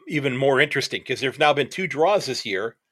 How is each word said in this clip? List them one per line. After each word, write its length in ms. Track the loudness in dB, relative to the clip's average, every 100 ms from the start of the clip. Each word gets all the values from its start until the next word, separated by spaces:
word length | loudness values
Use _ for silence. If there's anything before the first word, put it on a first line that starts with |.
| -6
even 300 | -2 -2 2
more 240 | 2 4
interesting 420 | 2 0 -4 -6
'cause 160 | -6 -4
there've 200 | -4 2
now 120 | 2
been 180 | 4 0
two 180 | -4 -6
draws 400 | 0 2 2 0
this 180 | -6 -4
year. 320 | -4 -4 -10 _